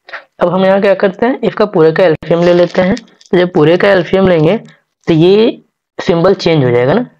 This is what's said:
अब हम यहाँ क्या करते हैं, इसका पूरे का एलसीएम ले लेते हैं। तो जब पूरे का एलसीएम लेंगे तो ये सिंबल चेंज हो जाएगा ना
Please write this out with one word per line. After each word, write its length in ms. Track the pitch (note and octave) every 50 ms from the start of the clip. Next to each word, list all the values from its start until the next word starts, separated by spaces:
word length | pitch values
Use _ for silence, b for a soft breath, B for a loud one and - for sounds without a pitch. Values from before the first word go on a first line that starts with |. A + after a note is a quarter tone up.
| _ B B B B B _ -
अब 100 | F#3 F3
हम 160 | F3 F#3 F#3+
यहाँ 160 | F#3+ G3 G3+
क्या 120 | G3 G3+ F#3+
करते 300 | F#3 G#3+ G3 F3+ - A#3
हैं, 140 | A#3+ C#4+ -
इसका 240 | A#3 G3+ - - G#3+ G3+
पूरे 240 | - F3 D#3 D#3+
का 120 | D#3+ G3 F#3+
एलसीएम 400 | E3+ D#3 - - D#3+ E3+ E3+ F3
ले 100 | F3 F3
लेते 280 | F3 F3 F3 - F#3+
हैं। 140 | F#3 F#3 A3+
तो 420 | C4 - - _ _ _ _ - F3
जब 140 | F3+ F3+ -
पूरे 220 | E3 D3+ D3+ E3+ F#3
का 120 | - G3+
एलसीएम 380 | G3 F#3 D#3+ - - F#3+ F#3+ F#3
लेंगे 300 | F3+ D#3+ D3+ E3 G3+ A#3 B B B B B B _ _ _ -
तो 60 | E3
ये 480 | D3+ E3 F3+ G3 G#3+ A3+ B3+ - - - _ _ _ _ _ _ -
सिंबल 340 | - - F3+ E3+ E3 F#3+ G3+
चेंज 280 | - - F3+ E3 D3+ C3
हो 60 | B2
जाएगा 220 | A#2+ B2 B2 C3+ E3+
ना 120 | A#3 B3 - - _